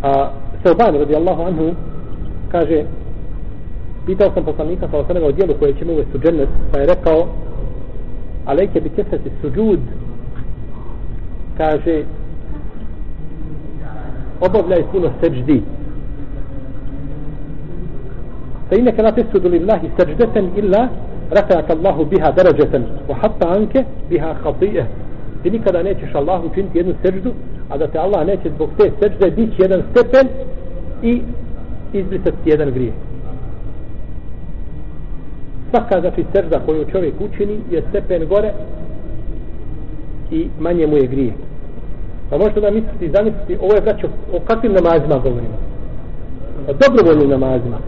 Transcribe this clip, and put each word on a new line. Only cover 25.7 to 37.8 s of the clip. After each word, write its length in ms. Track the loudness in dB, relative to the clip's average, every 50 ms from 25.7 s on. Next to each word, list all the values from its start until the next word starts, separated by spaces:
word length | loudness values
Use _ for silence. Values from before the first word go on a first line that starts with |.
| 2 2 0
nećeš 320 | 0 -2 -2 -2 -2 -2
Allahu 320 | 0 0 0 0 0 -2
učiniti 300 | -2 -2 -2 -2 0 0
jednu 160 | 0 0 0 -2 0
seđdu, 300 | 0 0 0 0 -2 -4 -4 -4 -6 -6 -6 -6 -6 -6
a 80 | -2
da 100 | -2 -2
te 100 | -2 -2 -2
Allah 280 | 0 0 0 2 2
neće 220 | 0 0 0 -2 -4 -2
zbog 140 | -2 -2 -4 4
te 140 | 4 4 4 4 2
seđde 300 | 2 2 2 4 2 2
dići 320 | 4 2 0 0 4 2
jedan 220 | 4 4 4 2 2 4
stepen 360 | 4 4 4 6 6 6 6 6 2 -4 -4 -4 -4 -4 -6 -6 -6 -6 -6 -6 -6 -2 0
i 180 | 0 0 0 0 -2 -4 -4 -4 -4 -4 -6 -4 -6 -6 -6 -6 -4 -4
izbrisati 560 | -4 -2 -2 -4 0 0 0 -2 0 2 2
jedan 220 | 2 4 2 0
grijeh. 220 | 0 0 -2 -2 -4 -6 -6 -8 -8 -6 -6 -6 -6 -6 -6 -6 -6 -6 -6 -6 -6 -6 -6 -6 -6 -6 -6 -6 -6 -6 -6 -6 -6 -6 -6 -8 -6 -6 -6 -6 -6 -6 -6 -6 -6 -8 -6 -6 -6 -6 -6 -6 -6 -6 -6 -6 -4 -6 -4 0
Svaka, 320 | 0 0 2 2 0 2
znači, 240 | 2 0 0 -2 -4 0 0
sežda 240 | 0 2 2 0 2 2
koju 200 | 2 2 2 0 0
čovjek 220 | 0 0 0 0 -2 -4
učini 380 | -6 -6 -2 -2 -2 -2 -2 -4 -2 -2
je 120 | -2 0